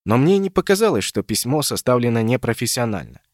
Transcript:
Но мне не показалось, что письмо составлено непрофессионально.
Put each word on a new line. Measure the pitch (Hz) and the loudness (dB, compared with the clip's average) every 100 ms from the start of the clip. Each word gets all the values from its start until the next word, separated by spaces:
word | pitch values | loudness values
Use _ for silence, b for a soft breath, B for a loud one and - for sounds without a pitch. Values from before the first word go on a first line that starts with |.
| - | -2
Но | 117 | 2
мне | 147 196 | 4 2
не | 196 | 0
показалось, | 165 - 196 220 123 | -2 0 2 2 0
что | - 107 | -2 -4
письмо | - 107 120 147 | -4 -4 -2 -2
составлено | - 101 - 123 120 117 | -2 -2 0 2 2 0
непрофессионально. | 113 123 - - 120 - 117 98 58 - _ | 0 0 -2 -4 -4 -2 -4 -4 -10 -18 _